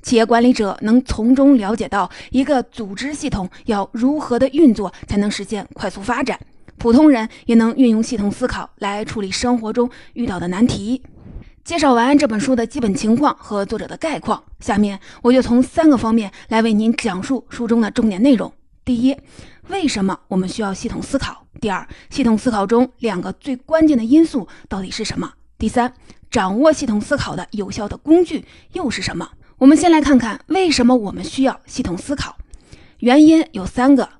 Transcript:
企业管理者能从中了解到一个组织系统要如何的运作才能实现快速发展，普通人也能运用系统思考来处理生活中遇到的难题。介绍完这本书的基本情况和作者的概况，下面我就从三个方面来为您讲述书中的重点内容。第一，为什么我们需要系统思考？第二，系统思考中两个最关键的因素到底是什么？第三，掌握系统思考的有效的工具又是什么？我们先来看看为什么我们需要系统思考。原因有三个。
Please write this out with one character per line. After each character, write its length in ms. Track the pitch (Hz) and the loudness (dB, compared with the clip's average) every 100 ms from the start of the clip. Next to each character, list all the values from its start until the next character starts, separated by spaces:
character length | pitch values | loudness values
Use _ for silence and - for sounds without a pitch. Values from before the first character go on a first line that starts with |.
企 120 | - | 0
业 100 | 233 | 0
管 160 | 226 233 | 2 4
理 120 | 247 | 4
者 260 | 247 202 - | 2 -2 -4
能 200 | 208 240 | 0 0
从 320 | 254 - 220 | 0 -4 2
中 220 | 262 277 262 | 4 6 4
了 180 | 196 | 2
解 140 | 220 196 | -4 -4
到 200 | 202 180 - - | -4 -4 -8 -6
一 140 | 247 | -4
个 180 | 277 269 | 0 -2
组 320 | 233 - 208 | -2 -12 -12
织 180 | 208 262 | -10 -10
系 160 | 302 285 | -8 -6
统 220 | 202 185 - | -6 -8 -10
要 240 | - 202 196 | -4 -4 -4
如 280 | 233 254 302 | -2 -2 -2
何 180 | - 240 | -4 -2
的 80 | 262 | 0
运 220 | 277 302 | 4 4
作 200 | 214 190 - - | 4 -6 -10 -4
才 80 | 202 | -2
能 120 | 208 | -2
实 140 | - | -4
现 240 | 202 208 180 | -8 -8 -10
快 180 | - 190 | -10 -10
速 100 | 202 | -8
发 220 | 202 240 | -6 -4
展， 160 | 247 190 - - - - | -4 -6 -12 -20 -20 -4
普 140 | 233 | 4
通 180 | 240 311 | 6 6
人 180 | 240 220 - - | 4 -2 -8 2
也 100 | 233 | 4
能 180 | 226 | 4
运 160 | - 254 | 2 2
用 100 | 220 | 2
系 160 | 226 233 | -2 -4
统 140 | 202 | -4
思 160 | - 247 | -4 -6
考 240 | - - _ | -6 -12 _
来 280 | 202 208 | -8 -6
处 160 | 214 226 | -8 -8
理 120 | 196 | -8
生 260 | 190 247 247 | -4 -2 -2
活 140 | 214 | -2
中 180 | 220 240 - - | -2 -2 -4 -18
遇 120 | - | -8
到 140 | 233 180 | -6 -6
的 80 | 175 | -6
难 180 | 180 | 0
题。 380 | 240 - 202 262 - - - - - _ | 0 0 -6 -8 -8 -20 -20 -20 -20 _
介 140 | - 330 | -8 0
绍 160 | 294 | 2
完 240 | 240 240 294 | 2 4 2
这 80 | 285 | 2
本 140 | 214 | -2
书 160 | 262 254 | -2 -2
的 100 | - | -2
基 140 | 294 | -4
本 120 | 226 | -4
情 220 | 190 214 | -2 0
况 220 | 240 285 - | 0 0 -4
和 260 | - 208 | -8 -8
作 140 | 196 220 | -6 -8
者 80 | 180 | -10
的 100 | - | -8
概 220 | 320 247 | -8 -6
况， 240 | - 208 - - | -6 -6 -8 -14
下 180 | - 202 | -4 0
面 220 | 208 196 - - | 0 -2 -16 -2
我 100 | 240 | 2
就 80 | 254 | 2
从 220 | 240 240 | 4 2
三 260 | 262 - 320 | 2 2 4
个 80 | 247 | 4
方 160 | 226 | 2
面 160 | 226 196 - - | -2 -2 -12 -4
来 120 | 226 | 0
为 120 | 226 | 2
您 200 | 208 220 | 2 0
讲 280 | 233 226 185 | 0 -4 -6
述 240 | - 262 - | -4 -6 -6
书 180 | - 233 | -8 -2
中 120 | 233 | 0
的 80 | 208 | 0
重 200 | 226 220 | 0 -2
点 120 | 185 | 2
内 140 | 262 | 2
容。 180 | 226 165 _ _ _ | 2 0 _ _ _
第 120 | - 240 | -4 0
一， 200 | 262 285 _ - - - - | 0 -2 _ -20 -20 -20 -10
为 180 | 381 320 | -4 -4
什 180 | 220 | -2
么 140 | 190 175 _ | -4 -4 _
我 100 | 190 | -4
们 120 | 185 | -4
需 120 | - | -6
要 140 | 202 | -6
系 140 | 190 233 | -6 -8
统 120 | 196 | -10
思 160 | - 277 | -6 -6
考？ 300 | - - _ - | -6 -14 _ -8
第 100 | 208 | -6
二， 160 | 185 - - - | -6 -10 -20 -12
系 140 | - | -2
统 120 | 240 220 | 0 0
思 140 | 254 | 0
考 160 | 214 196 | -2 0
中 240 | 233 254 _ | 2 0 _
两 240 | 233 202 | -6 -6
个 100 | 185 | -8
最 200 | - - | -10 -10
关 320 | 254 - 320 320 | -10 -2 2 4
键 100 | 269 | 2
的 60 | |
因 240 | 226 302 320 | 4 4 4
素 220 | 269 180 - - | 0 -8 -18 -12
到 140 | 196 | -10
底 80 | 190 | -8
是 140 | - | -8
什 120 | 214 - | -8 -8
么？ 180 | 175 _ _ _ | -10 _ _ _
第 120 | 220 | -2
三， 260 | 247 254 - - - - | 0 -2 -6 -20 -20 -6
掌 260 | 240 190 208 | -2 -2 2
握 140 | 311 | 2
系 120 | 311 | 2
统 160 | 262 208 | -2 -4
思 160 | - 285 | -2 -4
考 200 | - - | -4 -8
的 100 | 175 | -8
有 180 | 208 196 | -10 -8
效 180 | 196 208 | -8 -10
的 80 | 190 | -10
工 280 | 294 330 | 2 4
具 200 | 339 294 - - _ | 4 -4 -10 -20 _
又 180 | 339 294 | -8 -6
是 100 | 202 | -6
什 160 | 185 175 | -8 -8
么？ 140 | - - - _ | -12 -16 -20 _
我 60 | |
们 120 | 262 311 | 6 6
先 120 | 339 | 4
来 120 | 311 | 4
看 180 | 277 262 | 4 2
看 220 | 226 196 - | 0 -8 -4
为 200 | 339 359 | -2 0
什 160 | 262 | 2
么 120 | 240 254 | 2 2
我 160 | 202 | 0
们 100 | 180 | -10
需 220 | 196 - | -10 -2
要 160 | 262 - _ | -2 -2 _
系 140 | - | -8
统 160 | 214 175 | -6 -8
思 200 | - 285 | -8 -8
考。 200 | - - - - _ - - _ | -8 -12 -20 -20 _ -20 -20 _
原 260 | 226 277 | 4 8
因 220 | 311 320 - | 8 6 2
有 120 | 202 | -8
三 300 | 180 - 254 | -8 0 4
个。 140 | 277 202 _ | 4 2 _